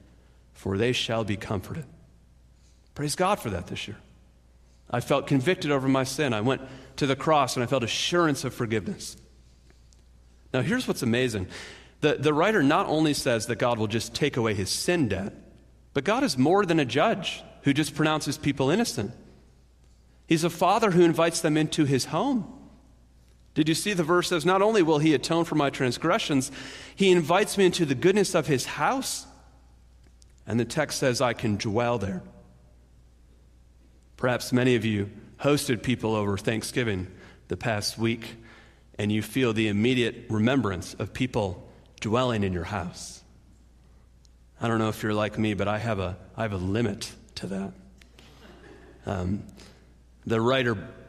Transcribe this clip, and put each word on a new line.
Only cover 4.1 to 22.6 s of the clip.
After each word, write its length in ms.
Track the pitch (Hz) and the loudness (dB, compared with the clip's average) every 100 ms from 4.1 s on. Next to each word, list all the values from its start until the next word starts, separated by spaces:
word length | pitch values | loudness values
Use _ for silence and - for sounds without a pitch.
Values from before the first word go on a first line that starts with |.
| - - _ _ - - - - | -20 -20 _ _ -20 -20 -20 -6
I 100 | 120 | -4
felt 260 | - 143 135 | 0 0 2
convicted 460 | 139 127 185 151 | 2 2 0 0
over 160 | 143 135 | 0 2
my 160 | 131 | 2
sin. 300 | 131 - 147 | 0 -2 0
I 80 | 110 | 0
went 200 | 113 131 - - - - | 0 -2 -4 -16 -16 -4
to 100 | 139 | -2
the 80 | 135 | 0
cross 400 | - 156 135 - | 2 4 4 0
and 80 | |
I 20 | 120 | 0
felt 200 | 135 113 | 0 0
assurance 580 | - - 175 165 135 | -2 0 2 2 2
of 100 | 131 | -4
forgiveness. 640 | - 113 110 95 - - - - - - - - - - - - - - - - | -4 -2 -2 -2 -8 -12 -16 -20 -20 -20 -20 -20 -20 -20 -20 -20 -20 -20 -20 -4
Now, 80 | 135 | -2
here's 280 | 127 247 247 | 0 -2 -2
what's 120 | 180 | -2
amazing. 460 | 120 117 127 107 90 - - - - _ | 0 0 0 -2 -6 -10 -16 -18 -20 _
The, 140 | 143 - | 0 2
the 180 | 143 | 2
writer 280 | 147 190 220 | 2 2 4
not 260 | 139 165 202 | 4 4 2
only 260 | 151 156 | 2 2
says 320 | 139 139 117 107 | 2 0 0 -2
that 100 | 110 | -2
God 240 | 123 120 | 0 0
will 80 | 110 | 0
just 260 | 117 - | -2 -4
take 220 | - 147 135 | -2 -2 0
away 200 | 113 104 | 0 0
his 140 | - | -2
sin 380 | - - 175 120 | -2 0 0 2
debt, 260 | 90 95 - - - - - - | -2 -6 -12 -20 -20 -20 -20 -8
but 100 | - | -4
God 200 | 135 233 | -2 0
is 140 | 269 127 | 0 2
more 280 | 135 196 196 | 4 4 4
than 160 | 165 | 2
a 40 | 135 | 2
judge 560 | 123 196 117 165 - - - | 2 2 2 -4 -10 -14 -4
who 120 | 143 | 0
just 220 | 139 151 - | 0 0 0
pronounces 420 | 156 156 147 135 | 0 0 -2 -4
people 320 | 151 135 135 | -4 0 2
innocent. 440 | 190 240 - 101 - - - - _ _ _ - - - - - | 2 0 -2 -6 -8 -20 -20 -20 _ _ _ -20 -20 -20 -20 0
He's 160 | 165 | 0
a 60 | 165 | 0
father 420 | - 180 214 226 | 0 2 4 4
who 120 | 175 | 6
invites 360 | 170 160 165 165 | 6 6 2 2
them 160 | 160 151 | 2 2
into 300 | 156 - 143 | 2 2 2
his 200 | 135 - | 2 0
home. 400 | 156 247 240 170 - | -2 0 0 -4 -12